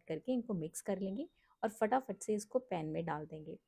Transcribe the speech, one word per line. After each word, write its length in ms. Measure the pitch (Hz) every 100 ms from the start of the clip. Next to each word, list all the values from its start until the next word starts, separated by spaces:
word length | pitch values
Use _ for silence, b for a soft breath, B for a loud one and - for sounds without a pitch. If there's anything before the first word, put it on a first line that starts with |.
| -
करके 240 | 160 247
इनको 220 | 254 226 185
मिक्स 260 | 160 -
कर 180 | - 190
लेंगे 280 | 190 202 339 _ b b
और 60 | 226
फटाफट 500 | - 214 254 262 190
से 120 | -
इसको 260 | 214 - 254
पैन 240 | 254 175 156
में 180 | 160 165
डाल 200 | 151 156
देंगे। 320 | 156 156 -